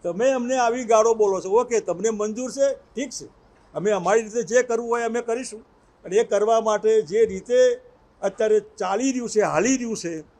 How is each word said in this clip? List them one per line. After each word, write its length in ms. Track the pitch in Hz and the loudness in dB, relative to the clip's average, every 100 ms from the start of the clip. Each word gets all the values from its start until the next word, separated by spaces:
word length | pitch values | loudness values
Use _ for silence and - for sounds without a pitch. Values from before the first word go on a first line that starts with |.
તમે 280 | 175 175 254 | -6 0 0
અમને 260 | 262 240 262 | 0 -2 0
આવી 280 | 240 247 | 0 0
ગાળો 300 | 233 226 226 | 2 4 4
બોલો 260 | 220 208 190 | 4 2 0
છો, 100 | 180 | 0
ઓકે, 300 | 214 240 226 | 0 2 -2
તમને 300 | - 175 214 | -2 -4 -4
મંજૂર 400 | 214 214 214 254 | -2 -4 -6 -8
છે, 240 | 269 277 | 0 0
ઠીક 360 | 262 _ 214 285 | 0 _ -10 -10
છે, 180 | - 113 _ _ _ _ | -10 -18 _ _ _ _
અમે 160 | 151 190 | -4 -2
અમારી 320 | 196 175 220 | 0 2 2
રીતે 200 | 220 226 | 0 -8
જે 200 | 180 240 | 0 0
કરવું 260 | 247 226 233 | 0 -4 -2
હોય 140 | 233 | -2
અમે 180 | 233 233 | -2 -4
કરીશું. 440 | 233 233 247 214 - _ _ _ | -4 -6 -6 -16 -20 _ _ _
અને 120 | - 196 | -2 0
એ 80 | |
કરવા 360 | 233 202 208 226 | 2 2 2 2
માટે 420 | 220 214 214 220 | 2 0 2 2
જે 220 | 156 208 | 2 2
રીતે 560 | 226 190 190 247 254 240 - _ _ _ | 2 0 0 4 4 2 -10 _ _ _
અત્યારે 380 | 196 190 220 214 | -6 -2 2 2
ચાલી 500 | 208 - 185 202 269 | 0 -8 -4 0 0
રહ્યું 180 | 254 233 | -2 -2
છે, 120 | 214 | 0
હાલી 360 | 180 151 220 262 | 2 2 2 0
રહ્યું 200 | 233 214 | -2 -6
છે 280 | 170 160 156 | -8 -10 -14